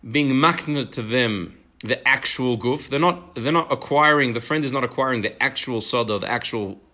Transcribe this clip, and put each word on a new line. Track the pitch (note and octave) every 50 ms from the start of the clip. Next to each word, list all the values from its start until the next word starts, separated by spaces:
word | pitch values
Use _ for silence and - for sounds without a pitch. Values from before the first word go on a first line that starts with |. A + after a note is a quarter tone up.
| - A#2+
being | A2+ C#3+ D3 C#3
makne | C3 C3 C#3+ E3 E3 E3 - - D3 C#3+ B2+ G#2+ -
to | - A#2
them | G#2+ A#2 B2+ B2 A2+ G#2+ G2 E2+ D#2 - - _ _ _ _
the | - A2 B2+ - - -
actual | C3+ C3 - - - - C3 B2+ B2
guf. | A2+ - A#2+ C3 D3+ - -
They're | - C#3
not, | D#3+ F3+ F3 - - - -
they're | - A2+ C3+ D#3
not | E3+ D#3+ - C#3+
acquiring, | - - - C#3+ C#3+ D3+ D3+ D3+ D3 C#3 B2 A#2
the | A#2
friend | A#2 - D#3 D#3 D3
is | C#3 B2
not | C3+ B2+
acquiring | B2 - - C3 C3 C3 A#2 G2
the | A2 - - B2
actual | C3+ C3 - - - B2+ A2+
sada, | G#2 - - B2 A#2 G#2 G#2+ G2+
the | F#2 -
actual | A#2 A#2+ - - - A2+ G#2 F#2+ F#2+ - - _